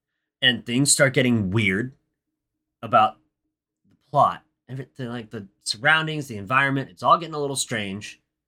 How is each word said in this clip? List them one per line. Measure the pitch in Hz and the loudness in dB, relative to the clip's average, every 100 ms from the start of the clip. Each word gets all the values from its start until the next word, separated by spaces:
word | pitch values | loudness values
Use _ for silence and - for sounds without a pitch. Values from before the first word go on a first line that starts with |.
| _ _ _ - | _ _ _ -2
and | 131 120 | 0 0
things | - 120 139 | -2 0 2
start | - 139 | 4 2
getting | 131 127 117 95 | 4 2 2 2
weird | 101 101 95 127 - _ _ _ _ _ _ _ _ | 0 2 0 -2 -10 _ _ _ _ _ _ _ _
about | 113 117 110 - _ _ _ _ _ _ _ | 0 4 4 0 _ _ _ _ _ _ _
the | _ _ | _ _
plot. | 143 113 85 _ _ - | 2 2 2 _ _ -16
Everything, | 131 131 - 123 | -14 -14 -12 -10
like, | 120 110 | -10 -12
the | 117 98 _ | -14 -16 _
surroundings, | - 107 131 160 156 151 135 | -10 -4 0 0 0 -6 -8
the | 107 | -10
environment, | 98 131 139 135 131 | -2 0 2 -2 -4
it's | - | -4
all | 123 165 | 2 2
getting | 165 | 2
a | 151 | -6
little | 143 135 | -4 -4
strange. | - 117 101 98 101 - _ _ | -4 -4 -6 -8 -12 -18 _ _